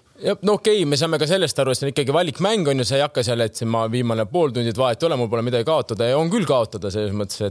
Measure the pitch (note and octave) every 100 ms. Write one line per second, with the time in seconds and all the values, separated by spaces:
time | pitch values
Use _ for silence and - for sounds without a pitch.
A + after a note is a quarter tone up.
0 | - - - G3+ G3 G3+ G#3+ G#3+ D3+ C#3+
1 | E3 D#3 D3 F#3+ D#3 - C3 B2+ C#3+ C3+
2 | C3 D3+ F3 - F#3+ A3 D3 C3+ B2 C3+
3 | D3 - A#2 A#2 A2+ - A2+ A2+ A2+ B2
4 | A#2+ A2+ G#2 E3+ D#3 A#2+ A#2 A2+ C3 A2+
5 | E3 C#3 A#2 A#2 A#2+ A#2+ A#2 D#3 - A2+
6 | A#2+ C#3 E3 A3+ D3 C3 A2 G#2 G2 G2+
7 | G#2 G#2 G2+ - G#2